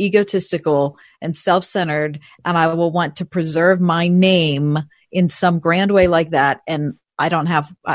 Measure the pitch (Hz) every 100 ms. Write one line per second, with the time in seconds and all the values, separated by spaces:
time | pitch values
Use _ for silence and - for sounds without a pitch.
0 | 196 202 202 196 180 175 156 143 143 143
1 | - - - 156 - 180 185 202 170 151
2 | 151 151 - _ - 175 165 165 170 170
3 | 170 - 180 185 160 156 170 185 180 165
4 | 175 180 190 185 156 139 147 151 151 _
5 | _ 185 175 - 180 170 165 170 196 202
6 | 185 170 160 160 139 131 - 160 147 -
7 | _ - 151 170 156 165 147 185 -